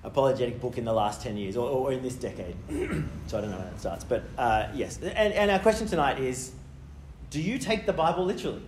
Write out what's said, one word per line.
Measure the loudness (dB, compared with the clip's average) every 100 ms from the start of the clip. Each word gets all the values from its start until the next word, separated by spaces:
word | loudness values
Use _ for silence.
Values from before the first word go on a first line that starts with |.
apologetic | 2 4 6 4 2 0
book | -4 -2
in |
the | 2
last | 4 2 0
ten | -6 -4
years, | -2 0
or, | 2
or | 2 2
in | 0
this | -2
decade. | -4 -6 -6 -8 -8 -6
<clears throat> | -4 -2 -2 -4 -6 -4
So | -4
I |
don't | -2
know | -4
when | -8
that | -6
starts, | -6 -6
but, | 0 0 0 0
uh, | 4 4 2
yes. | -4 -4 -4
And, | -4 2 2
and | 4 4
our | 6
question | 4 4 0
tonight | 2 2 2
is, | -2 -2 -6 -12 -16 -16 -16 -16 -16 -16 -6
do | -2
you | 0 0
take | 0 0
the | 0
Bible | 2 2 4
literally? | 0 0 -4 -6